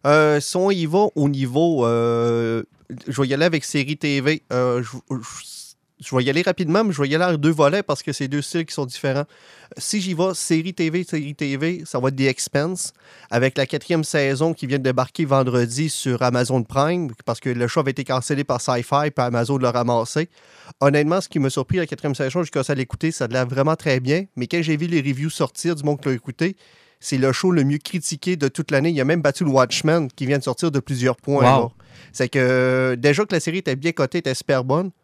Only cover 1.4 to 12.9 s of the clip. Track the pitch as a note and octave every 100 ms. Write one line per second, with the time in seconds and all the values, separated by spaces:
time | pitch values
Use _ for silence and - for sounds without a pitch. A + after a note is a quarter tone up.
1.4 | C3 C3 E3+ D3+ A#2 A#2 A#2 A#2 A#2 A#2
2.4 | A#2 A2+ - _ _ B2+ - C3+ C3+ C3+
3.4 | E3+ E3 - D3 C3+ D3+ D3 C#3 C3+ D#3
4.4 | _ B2 B2+ B2 A#2 B2+ _ C3 A2 -
5.4 | - - - - _ _ - C3 B2+ C#3+
6.4 | F3+ F3 E3 F#3+ A3 C#3+ C#3 D#3 F3+ D#3
7.4 | D3+ D#3 C#3+ F#3+ G3+ C#3+ - C#3 C3+ D3
8.4 | - F3 D#3+ - C3 - C#3 C3+ D3 -
9.4 | - - - - - G#3+ F#3 D#3+ F#3 F3
10.4 | - D#3+ E3+ F3+ D#3+ F3 F3 D#3+ C#3+ C#3+
11.4 | C#3+ C3+ D#3+ F3+ D#3 B2+ C3 C3+ C3+ -
12.4 | - - D#3 F#3 -